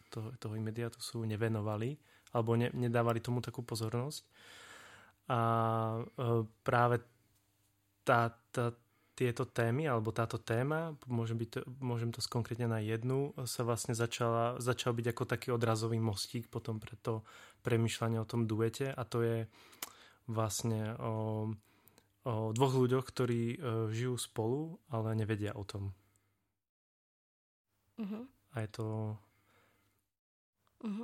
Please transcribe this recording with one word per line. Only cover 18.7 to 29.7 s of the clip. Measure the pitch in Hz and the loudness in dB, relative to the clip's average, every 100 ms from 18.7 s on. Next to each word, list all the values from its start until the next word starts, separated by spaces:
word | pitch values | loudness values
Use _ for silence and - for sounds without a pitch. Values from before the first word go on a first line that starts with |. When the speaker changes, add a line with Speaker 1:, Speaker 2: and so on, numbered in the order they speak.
| - 135 | 0 -4
Speaker 1:
a | 135 120 | -4 -2
to | 120 | 0
je | 117 113 113 - - - - - - _ - | 2 0 -4 -10 -20 -14 -14 -14 -20 _ -4
vlastne | 110 110 - 120 110 107 120 | 0 0 0 0 0 -2 -4
o, | 120 110 110 107 110 107 _ _ - - _ _ 131 | -4 -2 -2 -2 -2 -6 _ _ -20 -20 _ _ -4
o | 110 110 | 0 0
dvoch | 113 135 131 | 4 4 6
ľuďoch, | 123 131 131 | 4 2 0
ktorí, | - 123 117 117 123 | -2 0 2 0 -2
e, | 135 113 110 | -2 -2 -2
žijú | 113 127 120 | -2 -2 -4
spolu, | - - 110 135 160 175 _ | -6 -2 -2 -2 -4 -10 _
ale | 113 110 110 | -4 0 0
nevedia | 104 107 101 107 | 0 0 -2 -6
o | |
tom. | 101 101 98 95 _ _ _ _ _ _ _ _ _ _ _ _ _ _ _ _ _ _ _ - | -8 -6 -6 -8 _ _ _ _ _ _ _ _ _ _ _ _ _ _ _ _ _ _ _ -10
Speaker 2:
Mhm. | 196 214 254 _ _ | -8 -8 -12 _ _
Speaker 1:
A | 117 | -8
je | 107 | -8
to | - 110 110 110 107 - _ _ _ _ | -6 -4 -2 -4 -6 -14 _ _ _ _